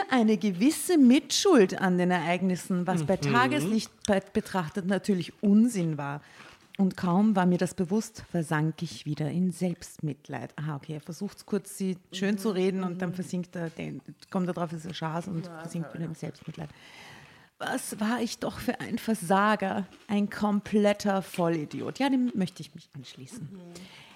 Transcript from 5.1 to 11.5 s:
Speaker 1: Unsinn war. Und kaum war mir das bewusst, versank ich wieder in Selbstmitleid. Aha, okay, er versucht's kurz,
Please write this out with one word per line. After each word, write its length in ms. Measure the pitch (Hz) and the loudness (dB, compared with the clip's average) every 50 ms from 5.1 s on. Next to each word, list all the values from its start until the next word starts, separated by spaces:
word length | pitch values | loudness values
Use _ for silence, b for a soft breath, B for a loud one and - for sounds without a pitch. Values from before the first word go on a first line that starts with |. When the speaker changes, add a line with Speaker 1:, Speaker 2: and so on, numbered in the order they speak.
| 208 180 160 - - _ - | 0 0 -2 -6 -6 _ 2
Speaker 1:
Unsinn 540 | 208 196 214 226 247 240 196 170 165 156 143 | 6 6 6 6 4 4 0 -2 -2 -2 -4
war. 240 | 147 139 143 147 B B B B B B B B B B B - | -4 -6 -8 -8 B B B B B B B B B B B 0
Und 180 | 196 185 185 | 0 0 0
kaum 400 | - - 180 170 185 208 220 214 | 0 0 2 4 4 4 4 4
war 100 | 190 180 | 4 4
mir 120 | 180 180 170 | 4 4 4
das 160 | 190 170 - | 2 0 -2
bewusst, 500 | - 190 151 190 220 220 - - - - - | -2 -4 -2 -2 -2 -2 -4 -10 -18 -12 -6
versank 500 | - 175 160 - 165 151 151 160 160 - | -4 -4 -2 0 0 0 0 0 -2 -4
ich 240 | 175 151 - 117 - | -8 -10 -10 -8 -8
wieder 240 | 151 151 - 156 147 | -6 -4 -4 -4 -2
in 220 | 139 175 185 185 | -2 0 0 -2
Selbstmitleid. 1000 | 160 - 185 180 170 - - - - - - 151 139 - _ - 147 127 - - - | -2 -2 -2 -4 -4 -6 -10 -18 -12 -8 -6 -6 -6 -8 _ -12 -10 -10 -10 -10 -10
Aha, 220 | - 147 156 151 139 | -8 -8 -8 -8 -8
okay, 160 | - - 156 | -10 -10 -12
er 80 | 151 | -12
versucht's 440 | - - 165 - 202 196 - - - | -12 -12 -10 -8 -10 -10 -10 -12 -8
kurz, 320 | - | -4